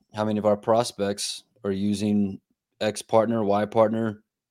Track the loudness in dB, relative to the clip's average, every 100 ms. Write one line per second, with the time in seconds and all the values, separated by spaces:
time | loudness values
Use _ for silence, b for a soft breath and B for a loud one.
0 | _ -6 -2 0 0 0 2 2 0 -4
1 | -4 -4 -8 -10 -18 _ -6 -2 -2 -2
2 | 0 0 0 -6 _ _ _ _ -4 -4
3 | 0 2 2 0 0 0 2 2 2 2
4 | -4 -6 _ _ _